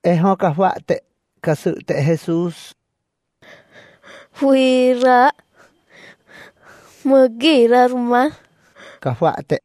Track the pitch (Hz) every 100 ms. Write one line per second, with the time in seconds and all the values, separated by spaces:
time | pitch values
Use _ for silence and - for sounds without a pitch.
0 | 180 170 190 185 185 151 185 - - -
1 | _ _ _ _ - 151 185 - - -
2 | 143 160 - 165 175 - - _ _ _
3 | _ _ _ _ - - _ - - _
4 | - - _ - 277 269 262 254 254 247
5 | 254 247 269 - _ _ _ _ _ -
6 | - _ _ - - _ - - _ _
7 | 269 269 262 226 294 285 233 247 247 254
8 | 240 240 285 - _ _ _ _ - -
9 | 131 120 160 - - 151